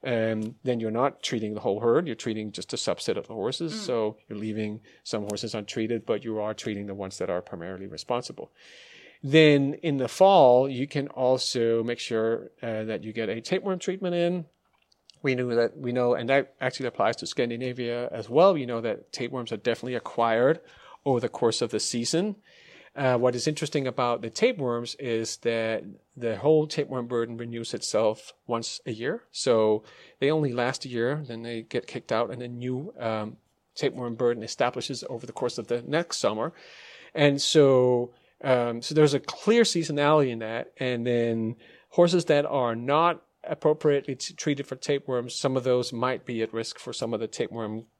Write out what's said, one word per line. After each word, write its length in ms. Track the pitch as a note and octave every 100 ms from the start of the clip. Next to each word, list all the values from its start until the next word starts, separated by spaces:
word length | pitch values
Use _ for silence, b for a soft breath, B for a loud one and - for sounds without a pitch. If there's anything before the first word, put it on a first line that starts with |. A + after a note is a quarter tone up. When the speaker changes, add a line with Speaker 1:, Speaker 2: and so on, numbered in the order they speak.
| C#3
Speaker 1:
um, 500 | A#2+ A2+ A2 A2 B2+
then 160 | B2+ A#2+
you're 100 | A2
not 320 | A2+ C#3 -
treating 320 | - A#2+ G#2+
the 60 | G#2
whole 220 | A2+ G2+
herd. 260 | A#2 B2+ F3
You're 80 | A2+
treating 380 | - A2 G#2+
just 200 | - -
a 40 | B2
subset 400 | - - - G#2
of 100 | -
the 60 |
horses. 400 | A2+ G2+ C3 E3
Speaker 2:
Mm. 120 | A3 -
Speaker 1:
So 320 | A#2+ G#2+ A2 _
you're 120 | G#2
leaving 400 | G#2+ G#2+ G#2+ G#2+ b b
some 200 | - A2
horses 300 | G#2 G#2 A2+
untreated, 520 | A2 G#2 - A2 A#2 A2
but 180 | A2
you 160 | A2+ G#2+
are 140 | G#2
treating 340 | G#2+ - G2+ G2+
the 80 | G2
ones 220 | F#2+ -
that 120 | F#2+
are 120 | F2+
primarily 460 | - F2+ E2+ F#2+ G2
responsible. 640 | D2+ - B2 A#2+ - - B B B B B B B
Then 520 | C#3+ D#3 D#3 C#3+ C#3 D3
in 140 | E3+ C#3
the 100 | B2
fall, 600 | - F#3+ F#3+ C3 B2 C3+
you 200 | B2+ C#3+
can 200 | D3 C#3+
also 760 | - B2+ B2+ - B2+ A#2 A#2
make 160 | A2+ A#2+
sure, 500 | - A2+ A2 A2+ - _
uh, 200 | A#2 A2 A2
that 180 | G#2
you 100 | G#2+
get 160 | A2 A2
a 100 | A2+
tapeworm 380 | A2+ F#3 G3 F#3
treatment 380 | - F#3+ F#3 F3
in. 300 | F3 F3+ D#3+ _ _ _ _ _ _ _
We 140 | C#3+ B2+
knew 180 | B2
that, 240 | A#2 A#2 D3+
we 140 | B2+
know, 240 | B2 A#2+ B2
and 120 | A#2
that 260 | C3+ C3 _
actually 280 | C3 - B2+
applies 300 | - G2 A#2
to 100 | -
Scandinavia 840 | - A#2+ A#2 B2+ B2 A#2+ A#2+ A#2+
as 180 | A2+ A2
well. 280 | B2+ F#3+ E3+
We 100 | B2
know 160 | A#2
that 300 | A2+ G2+ -
tapeworms 400 | - A#2+ C3 A#2
are 60 | A2
definitely 360 | B2 A2+ B2
acquired 680 | B2 - - A#2 A2+ B2+ E3 B B B B -
over 140 | B2
the 100 | A#2
course 320 | - A#2 -
of 80 | A#2
the 100 | G#2+
season. 580 | - A#2+ A#2 D#3+ G#3 G3+ B B B B B -
Uh, 220 | C3+ B2
what 160 | B2+ B2
is 120 | D#3
interesting 380 | D3+ D3+ D3+ C3
about 380 | - A#2+ A#2+
the 80 | A2+
tapeworms 640 | - A#3+ A3 C3 A#2+ A#2+ -
is 420 | C3+ A2+ A2+ -
that 460 | A#2 A#2 A2+ A2 G2 - _ -
the 200 | A#2+ G#2
whole 280 | C#3 D#3 D3+
tapeworm 400 | - C#3+ C3 A#2+
burden 320 | B2 A#2 A#2
renews 380 | A#2+ A#2 A2+ G#2+
itself 580 | - A2 A2 A2 - _ -
once 340 | A#2 A2 - -
a 40 |
year. 300 | A2 B2 A3+ _
So 520 | - - A#2 A2 G#2+ B B B B
they 120 | C#3
only 200 | D#3 D3
last 340 | A#2+ B2 C#3 C3+
a 40 |
year, 340 | A#2+ A#2+ D3 C#3+
then 160 | A2+
they 180 | A#2 A#2
get 240 | A2 B2 -
kicked 260 | B2 -
out, 200 | A2+ A#2
and 100 | B2
a 60 | B2
new, 440 | A#2+ B2 B2+ E3 -
um, 380 | A#2 A2 G#2+ - _ _ _ -
tapeworm 400 | C#3+ B2 B2 A2+
burden 260 | B2 A#2+
establishes 640 | G#2+ - B2 B2+ - C3 -
over 200 | A#2+ A#2
the 60 |
course 260 | - B2 -
of 80 | A2
the 160 | A#2+
next 340 | B2 D3+ E3+ -
summer. 340 | A#2 G#2+ C3+ B B B B B B
And 260 | - D3 C#3
so, 760 | - D#3+ C#3 C3 B2+ B2 B2 b b b
um, 380 | C#3 B2+ A#2+ A#2
so 140 | - D#3
there's 180 | D3+
a 60 | C#3
clear 420 | - - - A#3
seasonality 680 | A3 F3 D#3 C#3+ D3 D#3 C3+
in 100 | A#2
that. 340 | A2 A2+ - -
And 280 | C3 A#2+ A#2+
then 520 | A#2+ A#2 A2+ A2 A#2 B B B
horses 360 | - F3 F3+ D#3+
that 200 | D3 D3
are 300 | C#3 A#2+ A2+
not 460 | B2 D3 E3+ E3+ _ _
appropriately 720 | - - D#3 D3+ D#3 C#3+ C3+ B2+
t-, 180 | -
treated 340 | - - C#3 C#3
for 80 | C3
tapeworms, 580 | - C#3+ - B2 A#2+
some 220 | - C3+ C3
of 80 |
those 300 | B2+ B2 B2
might 320 | A#2+ B2+ B2+ -
be 160 | A#2
at 120 | A2
risk 240 | A2+ A2+ -
for 140 | -
some 220 | A#2 A#2
of 60 | A2+
the 80 | A2
tapeworm 580 | - A#2 A#2 G#2+ A2 A2+